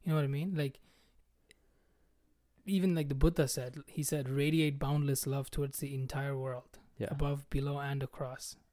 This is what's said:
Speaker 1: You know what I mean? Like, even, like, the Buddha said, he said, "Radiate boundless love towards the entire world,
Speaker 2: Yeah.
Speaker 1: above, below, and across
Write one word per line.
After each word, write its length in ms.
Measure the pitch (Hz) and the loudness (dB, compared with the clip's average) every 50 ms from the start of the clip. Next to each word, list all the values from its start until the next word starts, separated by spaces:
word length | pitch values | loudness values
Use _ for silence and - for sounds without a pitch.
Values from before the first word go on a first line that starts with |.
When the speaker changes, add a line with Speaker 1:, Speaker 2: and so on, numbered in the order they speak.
| - | 0
Speaker 1:
You 60 | 175 | 2
know 40 | 156 | 2
what 80 | 156 147 | 2 2
I 40 | |
mean? 280 | 135 139 143 160 196 190 | 2 0 -2 -2 -2 -2
Like, 240 | 156 147 139 - - - _ _ _ _ _ _ - _ _ _ _ _ _ - _ _ _ _ _ _ _ _ _ _ _ _ _ _ _ _ _ _ _ _ _ _ | -2 -2 -2 -4 -10 -20 _ _ _ _ _ _ -20 _ _ _ _ _ _ -20 _ _ _ _ _ _ _ _ _ _ _ _ _ _ _ _ _ _ _ _ _ _
even, 300 | 196 196 190 180 190 175 | 0 2 2 4 4 2
like, 140 | 160 156 143 | 2 0 0
the 60 | 139 | 2
Buddha 320 | 135 139 170 170 - 151 | 6 6 6 6 6 2
said, 300 | 131 - - 123 123 123 151 - | 2 2 -4 -4 -6 -10 -12 -16
he 160 | - - - 147 | -8 -6 -4 -2
said, 240 | - 156 147 135 127 | 0 0 -2 0 0
"Radiate 500 | 135 139 143 151 160 160 156 151 139 139 | 0 2 2 4 4 4 4 2 2 0
boundless 480 | 147 135 147 147 147 143 139 - - | 0 2 2 2 4 2 2 0 0
love 240 | 139 135 139 135 - | -2 -2 -2 -2 -2
towards 260 | - - 143 139 - - | -2 -2 -2 -2 -4 -6
the 140 | - 139 139 | -6 -4 -4
entire 420 | 135 131 131 - 143 139 139 139 | -4 -4 -4 -4 -4 -2 -2 -2
world, 420 | 131 131 131 127 123 - - - - - - _ | -4 -4 -4 -6 -8 -10 -16 -20 -20 -20 -20 _
Speaker 2:
Yeah. 100 | - 104 - | -6 -4 -4
Speaker 1:
above, 360 | - 139 143 143 143 139 - - | 0 0 2 2 2 -2 -4 -2
below, 280 | - 139 135 143 143 143 | -2 -2 -2 -2 -4 -4
and 220 | 139 139 139 139 | -4 -2 -2 -2
across 540 | 135 127 - - 139 127 127 - - - - - _ _ | -4 -6 -6 -8 -8 -8 -8 -10 -12 -14 -14 -16 _ _